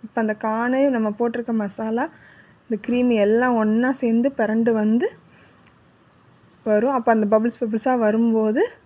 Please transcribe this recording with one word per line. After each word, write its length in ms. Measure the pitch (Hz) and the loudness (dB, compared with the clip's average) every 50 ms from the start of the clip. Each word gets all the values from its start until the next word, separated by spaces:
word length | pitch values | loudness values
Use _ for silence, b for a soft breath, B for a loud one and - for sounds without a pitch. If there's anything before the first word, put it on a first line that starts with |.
| - 220 | -20 -10
இப்ப 120 | _ - 220 | _ -4 -2
அந்த 100 | 214 214 214 - | -2 -4 -4 -4
கார்னு, 360 | 220 220 226 233 247 254 262 269 285 262 | -6 -4 -2 -2 -2 0 2 2 2 2
நம்ம 160 | 233 220 214 208 214 | 0 -2 -2 -2 -2
போட்டிருக்க 340 | 240 240 233 240 233 233 233 220 | -4 -4 -4 -6 -6 -4 -4 -4
மசாலா, 440 | 208 202 196 - 226 220 220 233 269 330 B B B B B B B B B B _ | -4 -4 -6 -8 -8 -6 -4 -4 -4 -6 B B B B B B B B B B _
இந்த 140 | _ 233 202 208 - | _ -8 -6 -4 -4
க்ரீம் 260 | 233 247 247 247 240 220 202 | -2 0 2 2 2 2 2
எல்லாம் 300 | 202 214 233 247 254 247 226 | 4 2 2 2 2 2 2
ஒண்ணா 300 | 214 214 214 226 240 254 269 - | 0 0 2 0 0 0 -2 -2
சேர்ந்து 300 | - 233 226 226 240 277 277 - | -2 0 0 2 0 0 0 -2
பிரண்டு 340 | 233 208 214 226 233 233 226 220 | -2 0 0 0 0 0 0 0
வந்து 280 | 208 214 220 240 302 453 - - _ b b b b b b b b b b _ _ _ _ _ _ _ _ _ _ _ _ _ _ _ _ _ _ 226 | 2 2 2 2 0 -2 -6 -8 _ b b b b b b b b b b _ _ _ _ _ _ _ _ _ _ _ _ _ _ _ _ _ _ 0
வரும். 240 | 214 208 226 262 277 262 | 0 2 2 2 0 0
அப்ப 160 | 226 - 226 | 2 2 2
அந்த 120 | 220 214 208 214 | 2 2 2 2
பபிள்ஸ் 260 | 220 220 240 233 - | 2 2 0 -4 -4
பபிள்ஸா 320 | - 226 214 220 - 262 254 247 226 214 | -6 -4 -4 -4 -2 0 0 0 0 0
வரும்போது 580 | 214 226 233 233 220 220 220 214 214 262 392 508 - - _ | 2 2 2 2 2 2 0 0 0 0 -2 -2 -4 -12 _